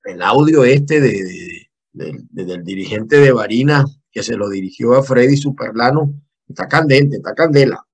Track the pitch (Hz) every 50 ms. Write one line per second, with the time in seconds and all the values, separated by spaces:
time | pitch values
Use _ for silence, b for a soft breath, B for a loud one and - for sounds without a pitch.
0 | _ 101 92 90 90 98 113 139 151 156 160 147 127 120 139 143 143 143 156 151
1 | 139 123 104 98 95 90 92 90 87 87 85 - _ _ _ _ _ _ _ -
2 | 78 78 73 - - _ - 101 92 90 90 87 85 87 98 95 92 - 107 107
3 | 110 110 147 143 143 139 127 113 104 104 107 120 135 147 151 143 139 143 - _
4 | _ _ _ 107 101 110 120 101 101 101 98 98 95 92 - - 117 117 123 135
5 | 135 135 131 123 123 135 139 143 143 143 139 - 120 110 107 113 120 131 143 156
6 | 151 143 - - _ _ _ _ _ _ - - 92 - - 160 156 147 135 139
7 | 143 143 139 101 - - - - 165 165 147 139 139 123 90 - - _